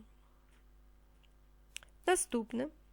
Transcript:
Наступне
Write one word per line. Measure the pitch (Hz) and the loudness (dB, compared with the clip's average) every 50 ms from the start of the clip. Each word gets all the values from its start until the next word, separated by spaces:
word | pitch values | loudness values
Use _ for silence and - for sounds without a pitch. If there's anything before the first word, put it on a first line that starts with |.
| - - - - - - - - - - - - - - - - - - - - - - - - - - - - - - - - - - - - - - - - - | -10 -16 -20 -20 -20 -20 -20 -20 -20 -20 -20 -20 -20 -20 -20 -20 -20 -20 -20 -20 -20 -20 -20 -20 -20 -20 -20 -20 -20 -20 -20 -20 -20 -20 -20 -20 -20 -20 -20 -2 2
Наступне | 349 370 359 - - - 233 220 - - 233 269 311 - - - - | 2 2 2 2 0 -2 -4 -4 -4 -4 -4 -4 -4 -6 -12 -20 -16